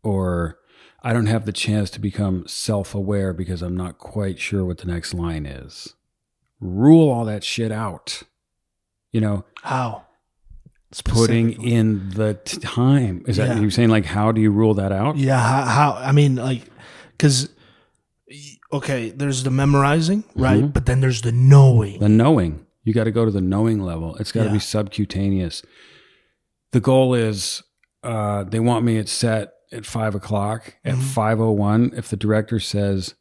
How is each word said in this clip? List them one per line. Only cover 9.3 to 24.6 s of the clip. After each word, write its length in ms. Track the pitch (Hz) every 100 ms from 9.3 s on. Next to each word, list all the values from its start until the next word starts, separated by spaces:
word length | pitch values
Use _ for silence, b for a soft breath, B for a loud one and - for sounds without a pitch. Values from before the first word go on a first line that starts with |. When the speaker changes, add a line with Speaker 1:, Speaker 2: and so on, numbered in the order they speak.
| 101 - -
Speaker 2:
How? 440 | - 131 120 - _ _ _ _ _ - - _ _ -
Speaker 1:
Putting 460 | - 117 113 117 113
Speaker 2:
Specifically. 240 | 113 120
Speaker 1:
in 360 | 117 110 104 95
the 240 | 95 107 101 -
t-, 140 | -
time. 640 | - - 127 139 117 90 -
Is 100 | 98
that 120 | 127 117
Speaker 2:
Yeah. 40 |
Speaker 1:
you're 80 | 104
saying, 180 | 98 117
like, 160 | 110 90
how 260 | 101 107
do 100 | 110
you 80 | 110
rule 220 | 101 110 104
that 160 | 98
out? 260 | 95 117 151
Speaker 2:
Yeah, 220 | 135 131
how, 240 | 117 131 127
how, 260 | 123 147 113
I 120 | 131
mean, 240 | 143 143 127
like, 260 | 127 127 - B B B B _
'cause, 300 | 147 127 139 _ b b b b _ _ _
y-, 80 | 143 143 - _
okay, 380 | 143 135 131 113
there's 340 | 123 143 127
the 80 | 131
memorizing, 720 | 131 139 143 139 156 160 202 - -
right? 240 | 131 104
Speaker 1:
Mm-hmm. 40 | 139
Speaker 2:
But 140 | 139 -
then 160 | 127
there's 200 | 131 117
the 100 | 117
knowing. 680 | 117 131 139 135 120 101 101
Speaker 1:
The 100 | 101
knowing. 560 | 110 127 151 87 78 _ _
You 100 | -
gotta 180 | 110 113
go 140 | 110 113
to 60 |
the 100 | 98
knowing 380 | 92 95 113 110
level. 340 | 90 82 82 82
It's 140 | 104
gotta 180 | 110 107
be 60 |
Speaker 2:
Yeah. 40 | 104